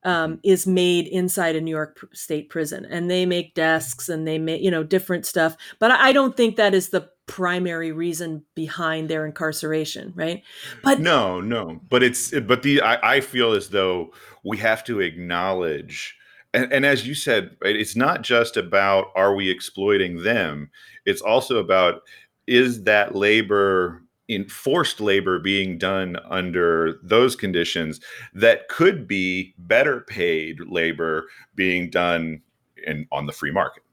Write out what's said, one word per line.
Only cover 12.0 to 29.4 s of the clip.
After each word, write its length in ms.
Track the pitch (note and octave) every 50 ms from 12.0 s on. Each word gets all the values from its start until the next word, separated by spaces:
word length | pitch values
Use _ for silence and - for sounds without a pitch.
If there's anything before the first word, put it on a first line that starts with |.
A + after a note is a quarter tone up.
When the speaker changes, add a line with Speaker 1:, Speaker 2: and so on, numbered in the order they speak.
| B2+
Speaker 2:
it's, 360 | B2 B2 - - - - B2+
but 200 | A#2+ G2+ B2 B2+
the, 220 | - C#3+ C#3+ C#3+ -
I, 320 | A2 A#2 A#2+ - A2 B2+
I 40 | C#3+
feel 340 | C#3+ - - B2+ A#2+ A#2 A2
as 160 | G2+ - -
though 440 | F#2 G2+ F#2+ F#2 F2+ F2+ E2+ - - - - - - _ _
we 140 | F#2+ G#2+ G2+
have 240 | G#2+ A2+ A2 A2 -
to 160 | - A#2+ G#2
acknowledge, 1160 | F#2+ E2+ D#2 E2 F2 F2 F2 F2 F2+ F#2+ F#2+ F#2 F2+ E2 D2+ C#2+ - - - - - - - _ _ _ _ - - _ _
and, 180 | B2 B2+ B2
and 140 | C3 C#3 C3+
as 220 | C#3+ C#3 A#2+ G#2+ A#2+
you 80 | D3
said, 420 | D3 - - A#2+ G#2+ F#2 F2+ - _ -
right, 120 | G2 G#2+
it's 200 | G#2+ G#2+ - -
not 260 | A#2 B2+ D3 F3 -
just 360 | - - B2 A#2+ A#2 A#2 - A2
about, 500 | G2 F2 F2+ G2 G2 G2 G2 F#2+ F#2+ - -
are 180 | F#2+ F#2+ G2+ G2+
we 160 | G2 G2+ F#2+
exploiting 720 | F2+ - - - _ - F#2+ G2+ G#2 G2 F#2+ F2 F2 E2+
them? 480 | E2+ G#2 A#2 A2+ F#2+ D#2+ D2+ D2 D2 D2 _ - - - - - _ G2
It's 140 | G2 -
also 360 | - G2+ A2+ B2+ - - C3 A2+
about, 460 | F#2+ E2+ F#2+ F#2 F#2 F2 E2+ - _ _ - - - _ _ _ _
is 380 | - B2 A#2+ C3 B2 A#2+ A#2 G2
that 320 | G2+ G#2+ G#2 G2+ - -
labor, 880 | G2 G2+ G#2 G#2+ A2 A2 F#2+ G#2 G2+ G2+ G2 F#2+ F#2 F2+ F2 E2+ - _ _ _ _ _ _
enforced 720 | A#2+ C3 - - - - - - - F3+ D#3+ - - -
labor 380 | G#2+ G#2 G2 G2 F#2 F#2+ F#2 F2
being 400 | D#2+ F#2+ G2 G2 F#2+ F#2 F2+ E2+
done 400 | F#2 F#2 F#2+ F#2+ F#2+ F#2 F2 - - -
under 680 | - F#2+ F2+ F2+ E2 F2 F2 E2+ E2 E2 E2 D#2+ D#2+ - -
those 320 | F2+ G#2+ A2+ B2 C3 A#2+
conditions 640 | - - G2 F2+ E2+ E2+ - - F2+ E2 D#2 D#2 - _ - - - - - _
that 340 | F#2+ G#2 A#2 A2 - - -
could 380 | - - E3 F#3+ G3 E3 A#2+ F2+
be 460 | G#2 G2 F#2 F2+ F2+ F#2